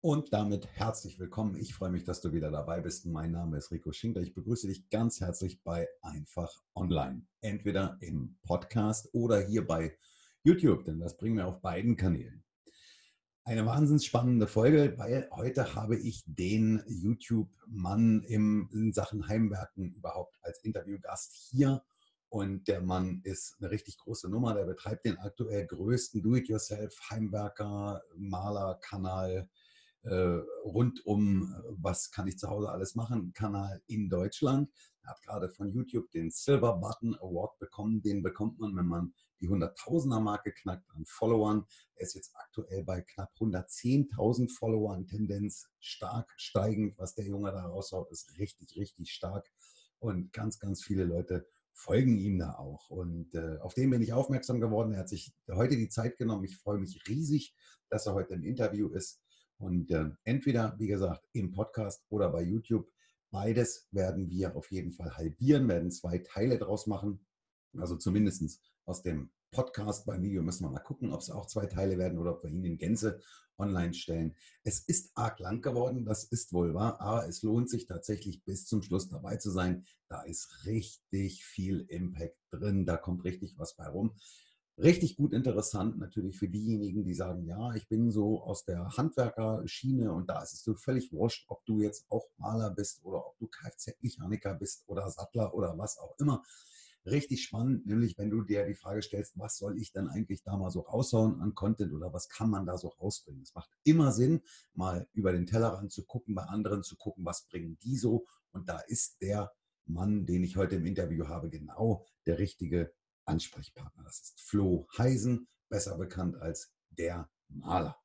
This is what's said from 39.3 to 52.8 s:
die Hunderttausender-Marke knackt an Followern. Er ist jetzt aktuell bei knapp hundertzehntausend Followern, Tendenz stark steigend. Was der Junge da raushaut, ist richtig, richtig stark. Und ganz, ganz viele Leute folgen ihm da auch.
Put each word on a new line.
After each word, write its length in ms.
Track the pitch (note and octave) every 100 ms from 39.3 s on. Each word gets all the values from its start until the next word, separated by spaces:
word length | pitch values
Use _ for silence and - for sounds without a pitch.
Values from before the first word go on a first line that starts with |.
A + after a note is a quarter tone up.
| _
die 80 | F2+
Hunderttausender-Marke 1040 | F#2+ E2 - - E3+ C#3 A2 G#2 G#2 G#2
knackt 360 | - F#2+ F2+ _
an 140 | D#2 D#2+
Followern. 600 | - A2+ A2+ G#2+ G#2+ G2+ - _ -
Er 80 |
ist 120 | - F#2+
jetzt 160 | - -
aktuell 480 | - - - F#2+
bei 180 | F2+ F2+
knapp 300 | - - G2 -
hundertzehntausend 1120 | A2 F#2 - - A#2+ C#3 C#3+ - G#2+ B2 B2
Followern, 540 | - A2 A2 G#2 F#2 F2+
Tendenz 640 | G#2 G#2 G2 G#2 - - _
stark 540 | - - G#2 G#2+ - -
steigend. 640 | - - G#2 G#2 G#2 -
Was 160 | F#2
der 120 | - G2
Junge 260 | G2 G2+
da 140 | G2 F2+
raushaut, 440 | F2 - F#2 E2+
ist 280 | E2+ - D#2
richtig, 360 | G2+ - D#2 -
richtig 340 | G2+ - E2
stark. 400 | - F2+ G2+ - _ - - _ _
Und 340 | A#2 F#2 F2+
ganz, 240 | - A2 -
ganz 260 | G2 F#2+
viele 200 | - F#2+
Leute 440 | F2 E2+ F2 F2+ - _ _
folgen 440 | - - G#2+ C3 G#2+
ihm 220 | G2+ F#2+
da 160 | F2 -
auch. 340 | - -